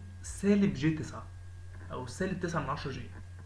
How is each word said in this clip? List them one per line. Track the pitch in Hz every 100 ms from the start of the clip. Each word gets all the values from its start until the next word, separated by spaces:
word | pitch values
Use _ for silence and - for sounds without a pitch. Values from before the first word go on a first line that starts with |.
| - -
سالب | - - 196 208 180
جي | 135 151
تسعة | 156 123 - - - - - - - -
او | 135 127
سالب | - 190 180
تسعة | 170 165
من | 135
عشرة | 147 139
جي، | 127 - - - -